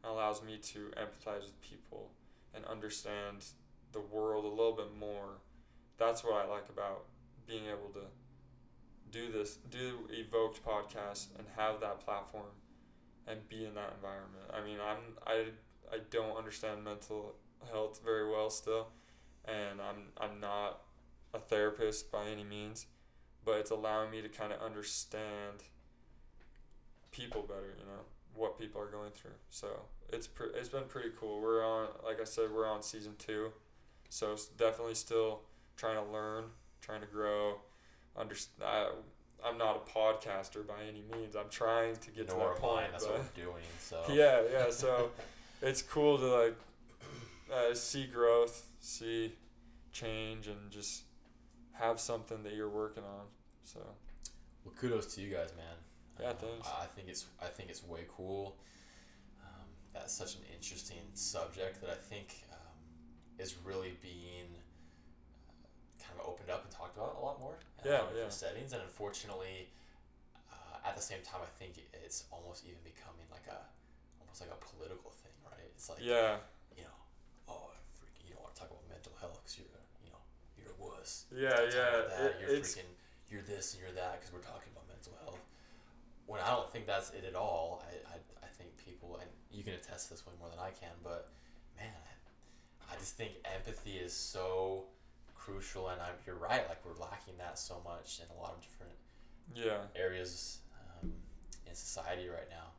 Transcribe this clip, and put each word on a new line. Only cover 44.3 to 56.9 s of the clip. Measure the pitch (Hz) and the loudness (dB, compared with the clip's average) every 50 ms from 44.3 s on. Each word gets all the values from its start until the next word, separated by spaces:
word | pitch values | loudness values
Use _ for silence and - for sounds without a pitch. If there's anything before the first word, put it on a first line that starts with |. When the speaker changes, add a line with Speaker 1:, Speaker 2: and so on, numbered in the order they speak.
| 131 120 113 120 | 12 12 8 8
Speaker 1:
yeah, | 131 131 123 120 | 8 6 6 6
so | 120 - 131 127 127 123 120 117 - - - - - | 4 4 4 6 6 6 4 2 0 -6 -10 -12 -12
Speaker 2:
<laughs> | - - - - - | -16 -18 -18 -6 0
Speaker 1:
it's | 131 131 131 - | 2 2 2 2
cool | - - - 156 147 147 143 | 0 2 4 8 10 10 10
to, | 131 127 | 10 8
like, | 127 123 120 117 117 117 - - - - - - - - - - - - - - - - - - - 139 | 8 10 10 10 8 6 2 -12 -18 -18 -20 -20 -20 -18 -14 -12 -12 -10 -10 -12 -12 -14 -16 -6 0 4
uh, | 127 120 120 120 | 6 6 6 6
see | 120 - - - 139 135 | 4 0 0 0 0 -2
growth, | 127 127 120 120 117 117 120 117 120 - - - - - - | 0 6 10 10 12 12 12 10 8 6 -8 -14 -16 -18 -12
see | - - - - 117 113 113 113 113 113 113 - - - - - - - - - - - | -8 -6 -6 -2 0 2 2 4 2 2 0 -8 -18 -20 -20 -20 -20 -20 -20 -18 -18 -10
change, | - - 123 110 110 110 110 110 110 110 107 | -8 -4 -2 -2 0 0 -2 -2 -4 -6 -6
and | 104 104 101 104 101 | -6 -8 -8 -10 -12
just | 101 104 101 - - - - - - - - - - - - - - - - - - | -10 -6 -4 -4 -4 -6 -10 -14 -20 -20 -20 -20 -20 -20 -20 -20 -20 -20 -20 -18 -4
have | - 117 117 117 - | 2 4 4 4 4
something | - - 117 113 113 - 113 107 104 | 2 0 0 -2 -2 -6 -8 -6 -6
that | 104 107 | -4 -2
you're | 107 107 104 | -2 -2 0
working | 104 107 107 107 107 107 101 | 2 0 0 0 -2 -8 -10
on, | 101 101 101 104 104 - - - - - - - | -8 -10 -10 -12 -14 -18 -20 -20 -20 -20 -20 -18
so. | - - - - - 104 - - - - - - - - - - - - - - | -16 -14 -12 -14 -14 -14 -14 -14 -14 -12 -10 -10 -10 -10 -12 -18 -20 -20 -16 -16
Speaker 2:
Well, | - - - | -14 -6 -2
kudos | 127 123 117 107 95 - - | 2 2 4 2 2 -2 -6
to | 98 | -6
you | 98 101 95 | -4 -2 0
guys, | 87 82 82 - | 0 0 -2 -4
man. | 82 82 82 85 85 - - - - - - - - | -12 -12 -12 -14 -14 -16 -20 -20 -20 -20 -16 -6 -2
Speaker 1:
Yeah, | - 123 | -2 -2
Speaker 2:
Um, | 113 | -2
Speaker 1:
thanks. | - 107 113 117 113 - | -2 -4 -6 -6 -6 -6
Speaker 2:
I, | - - 95 98 | -4 -4 -4 -4
I | |
think | - | -6